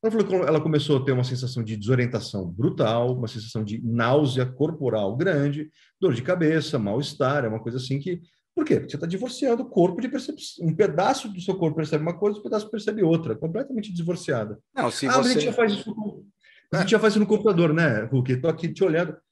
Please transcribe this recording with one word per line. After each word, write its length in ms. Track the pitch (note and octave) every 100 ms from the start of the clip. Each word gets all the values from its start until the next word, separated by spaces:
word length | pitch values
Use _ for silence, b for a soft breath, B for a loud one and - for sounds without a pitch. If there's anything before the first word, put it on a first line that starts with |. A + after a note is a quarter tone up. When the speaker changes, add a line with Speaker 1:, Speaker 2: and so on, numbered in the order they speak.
Speaker 1:
Ela 80 | A3+
falou 140 | A3 F#3+
que 80 |
ela 260 | F#3 E3 D#3
começou 380 | D#3+ D3+ D3 C#3
a 60 |
ter 80 | C3+
uma 120 | B2+
sensação 400 | B2 B2 B2+ -
de 100 | G#2+ A2
desorientação 680 | G2+ B2+ A#2+ A#2+ - G#2 F2
brutal, 680 | E2+ D3 - A2+ A#2 B2 B2+
uma 100 | A2+
sensação 380 | A#2 G#2+ A#2
de 160 | G#2+ A2
náusea 640 | A#2+ A#2 A#2 C#3+ D3 B2
corporal 720 | B2+ - D3+ D#3+ C3+ A2 G2 A#2+
grande, 540 | F#3 D#3 C#3+ C#3+ D3+ b b _
dor 140 | F#3
de 80 | A#2+
cabeça, 580 | B2 F3+ D#3 D#3+ D3+ C#3
mal-estar, 640 | G2+ A2 C#3+ - C3 C#3+
é 40 | A#2+
uma 100 | G#2+
coisa 200 | A#2 B2+
assim 200 | B2+ C3+
que, 220 | D#3+ F3 b b _
por 100 | - D#4
quê? 100 | A#2+
Porque 160 | -
você 60 | D3
tá 80 | E3+
divorciando 560 | F#3 B3 - C#4 A#3
o 60 | B3
corpo 320 | - F3+ -
de 60 | A3+
percepção, 580 | - - - - - E3
um 80 | D3+
pedaço 520 | C3 D3+ G3 C4+ A3+
do 80 | F#3+
seu 140 | F3 F#3
corpo 200 | E3 D#3+
percebe 260 | D3+ D3+
uma 140 | D#3 F3
coisa, 220 | G#3 G#3
um 40 |
pedaço 280 | - G#3+ G#3+
percebe 320 | A3 G#3 G#3+
outra, 320 | E3+ E3 D#3+
completamente 580 | A2 D#3+ F3+ C#4+ B3+ G#3+
divorciada. 680 | F3 E3 F3 - B2+ G#2+ G#2 _ -
Speaker 2:
Não, 140 | -
se 140 | - C4+
Speaker 1:
"Ah, 100 | B3+
mas 100 | B3
a 20 |
gente 100 | B3+
Speaker 2:
você 60 | -
Speaker 1:
já 60 |
faz 180 | A3 A3+
isso 200 | G3+ -
com, 280 | - G#3+ - - _ b b b
a 40 | F3+
gente 100 | F3+
Speaker 2:
É. 40 |
Speaker 1:
já 80 | G#3+
faz 140 | G#3+
isso 60 | G#3
no 60 | G#3
computador, 460 | G#3+ G#3+ F3 E3+
né, 300 | D#3 D#3+ A2
Hulk? 320 | G#2+ C3+ B2+ B2+
Tô 100 | D#3+
aqui 200 | D#3+ E3+
te 160 | -
olhando." 320 | F#3+ D#3+ F3 D3 _